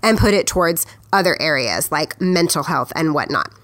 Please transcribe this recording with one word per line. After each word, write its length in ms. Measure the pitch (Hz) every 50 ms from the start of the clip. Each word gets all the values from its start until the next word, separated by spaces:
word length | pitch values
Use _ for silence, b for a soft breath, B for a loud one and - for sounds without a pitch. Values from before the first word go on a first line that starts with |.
| -
and 140 | 220 220 208
put 160 | - 214 208
it 120 | 196 -
towards 400 | - - 185 175 165 170 165 B B B B B -
other 240 | - 196 180 180 151 -
areas 500 | - 160 147 135 127 110 85 85 - -
like 280 | 151 151 156 - - -
mental 420 | 190 185 180 175 170 170 - 151 139
health 300 | - 165 135 127 - -
and 180 | - 165 160 147
whatnot." 380 | 147 113 - - 104 - - - B